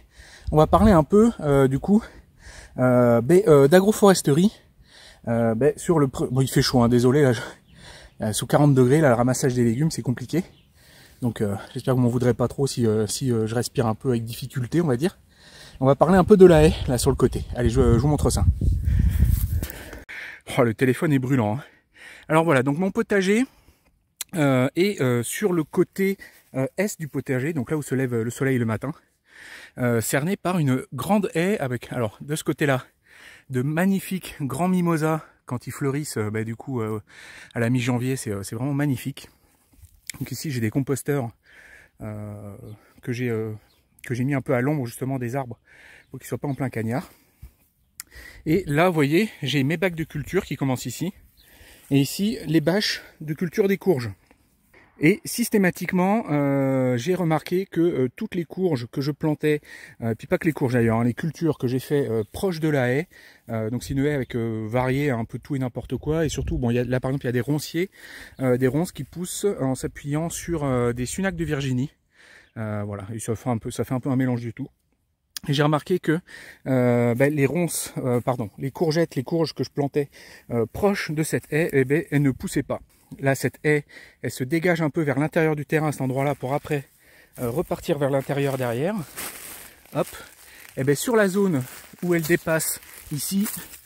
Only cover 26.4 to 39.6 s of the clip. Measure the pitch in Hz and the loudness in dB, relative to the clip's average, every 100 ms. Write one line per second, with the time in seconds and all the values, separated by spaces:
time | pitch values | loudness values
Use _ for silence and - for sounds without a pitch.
26.4 | _ 131 131 - 208 - 156 139 131 127 | _ -4 -4 -2 -4 -6 -8 -6 -4 -2
27.4 | 143 160 110 156 - 131 131 117 117 - | -2 -4 -4 -4 -4 -2 -2 -2 -4 -2
28.4 | 135 123 113 104 131 - _ _ _ - | 0 0 0 -2 -6 -10 _ _ _ -20
29.4 | - - - - 123 117 - 143 160 202 | -20 -20 -16 -4 0 0 0 0 0 -2
30.4 | 170 180 139 127 - 131 156 208 185 160 | -2 0 2 0 -2 -6 0 0 0 -2
31.4 | 180 214 135 123 - 135 110 - 143 156 | 0 -2 -4 -6 -6 -4 -4 -6 -8 -6
32.4 | - 147 147 127 - _ _ - - - | -4 -2 0 0 -2 _ _ -20 -20 -20
33.4 | - 127 139 160 190 196 - 185 - - | -8 -4 -2 2 2 0 -2 -8 -10 -8
34.4 | 135 131 180 185 175 160 156 156 - _ | -6 -2 0 2 2 2 0 -2 -6 _
35.4 | - 123 - - 139 143 147 117 107 110 | -10 -10 -8 -6 -4 -4 -4 -4 -4 -4
36.4 | 113 113 - 123 110 107 - - - - | -6 -8 -8 -6 -4 -6 -10 -20 -20 -20
37.4 | - 120 117 127 120 123 127 131 113 101 | -10 -2 0 0 0 -2 -2 -4 -6 -8
38.4 | 104 113 139 139 147 123 135 - - _ | -8 -6 -4 -2 -2 -2 -6 -12 -16 _
39.4 | _ _ | _ _